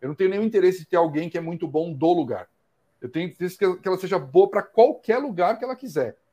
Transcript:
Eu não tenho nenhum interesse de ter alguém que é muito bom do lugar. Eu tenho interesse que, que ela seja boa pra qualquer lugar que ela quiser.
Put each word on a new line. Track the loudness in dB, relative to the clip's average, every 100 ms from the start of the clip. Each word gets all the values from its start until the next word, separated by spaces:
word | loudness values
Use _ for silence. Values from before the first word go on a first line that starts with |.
Eu | -10
não | -2
tenho | 0
nenhum | 0
interesse | 0 2 2 2
de | 0
ter | 0
alguém | 0 0 -6
que | -6
é |
muito | -8 -8 -6
bom | -4 -4
do | 0 0
lugar. | 2 -2 -6 -10 _ _ _ _ _
Eu | -10
tenho | -8 -8
interesse | -6 -10 -2
que, | -2 -2
que | -4
ela | -4
seja | -2 -4
boa | 2 4 4
pra | 2
qualquer | 0 6 4 4 -2 -2
lugar | -2 0 0 0
que |
ela | -6 -10
quiser. | -8 -4 -4 -6 _